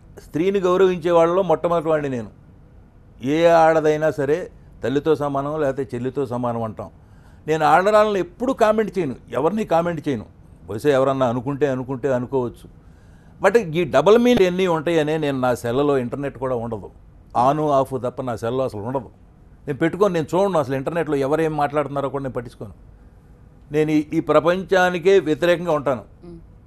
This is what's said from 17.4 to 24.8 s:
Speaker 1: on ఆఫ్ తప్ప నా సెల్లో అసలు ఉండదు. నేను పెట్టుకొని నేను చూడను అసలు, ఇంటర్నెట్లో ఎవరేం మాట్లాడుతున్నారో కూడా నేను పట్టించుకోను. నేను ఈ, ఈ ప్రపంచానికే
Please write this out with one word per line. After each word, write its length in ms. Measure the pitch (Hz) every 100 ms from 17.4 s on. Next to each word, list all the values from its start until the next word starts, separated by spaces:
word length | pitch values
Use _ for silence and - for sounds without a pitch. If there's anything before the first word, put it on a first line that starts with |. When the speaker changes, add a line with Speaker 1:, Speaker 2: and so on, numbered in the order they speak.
| 127
Speaker 1:
on 180 | 151 151
ఆఫ్ 220 | 139 135
తప్ప 280 | 131 123 -
నా 140 | 131 110
సెల్లో 280 | 117 131
అసలు 180 | 131 104
ఉండదు. 280 | 104 135 - - - _ - - -
నేను 100 | 135
పెట్టుకొని 360 | 165 175 202
నేను 120 | 175 151 170
చూడను 240 | 202 175
అసలు, 160 | 127 135
ఇంటర్నెట్లో 400 | 139 170 151 143
ఎవరేం 420 | 135 156 160 151
మాట్లాడుతున్నారో 520 | 143 147 139 143 139
కూడా 140 | 139
నేను 100 | 135
పట్టించుకోను. 400 | 120 117 - 110 90 - - - - - - - - -
నేను 200 | 147 156
ఈ, 140 | 151 151
ఈ 60 | 165
ప్రపంచానికే 1000 | 160 151 151 180 175 190